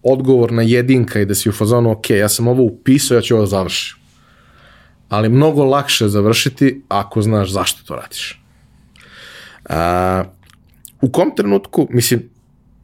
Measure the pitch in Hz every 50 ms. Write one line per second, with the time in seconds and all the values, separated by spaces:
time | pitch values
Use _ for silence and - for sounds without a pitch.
0 | - 127 131 131 131 131 135 123 117 110 113 117 117 113 117 123 123 127 135 127
1 | 117 - - 107 101 95 101 - - 113 101 - 107 104 120 120 120 113 110 110
2 | - - 117 98 104 104 - - 117 120 123 131 127 110 - - _ - 131 139
3 | - - 123 117 110 - 123 110 104 95 101 98 92 90 - - - - - _
4 | _ _ _ _ _ _ _ _ _ _ _ _ _ - - _ _ _ _ _
5 | _ _ 101 104 110 110 120 131 147 160 151 147 143 131 135 143 139 - - -
6 | 113 104 101 104 101 107 113 - - 143 - - 143 135 131 - - _ 98 101
7 | 98 - - 113 101 110 110 104 98 92 95 95 90 - - - _ - 73 58
8 | - - - - - - - _ _ _ _ _ _ _ _ _ _ _ _ _
9 | - - - - - - - - - - - - - - - 80 85 85 90 90
10 | 92 92 92 92 87 90 - _ _ _ _ _ _ _ _ _ _ - _ _
11 | - 127 127 160 185 302 - - - 101 101 98 - - - - 143 - - 123
12 | 120 - 127 113 120 - _ _ _ _ _ _ _ _ _ _